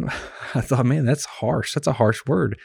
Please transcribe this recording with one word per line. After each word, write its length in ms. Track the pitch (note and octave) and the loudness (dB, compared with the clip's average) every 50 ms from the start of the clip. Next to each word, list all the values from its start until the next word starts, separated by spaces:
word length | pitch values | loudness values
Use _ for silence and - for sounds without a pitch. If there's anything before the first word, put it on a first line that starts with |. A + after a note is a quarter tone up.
| - - - - | -6 -6 -6 -8
<laughs> 320 | - - - - - - - | -10 -14 -14 -14 -10 -4 -4
I 80 | B2 | -4
thought, 240 | - - C3 B2+ A#2+ | 0 0 2 2 4
"Man, 180 | B2 C#3+ D#3 C3 | 4 2 4 4
that's 220 | A#2 D3 - - | 2 2 0 -2
harsh. 480 | - - - A2 A#2 B2+ A#2+ - - - | -8 -8 -4 -2 0 0 0 -2 -2 -4
That's 120 | C#3+ - | -2 0
a 60 | - | 0
harsh 300 | C3+ - A2+ G#2+ G#2+ - - | 2 4 4 4 4 2 -2
word." 320 | C3 D#3+ F#3 D3 G#2+ G#2 - | 0 0 2 0 0 -2 -6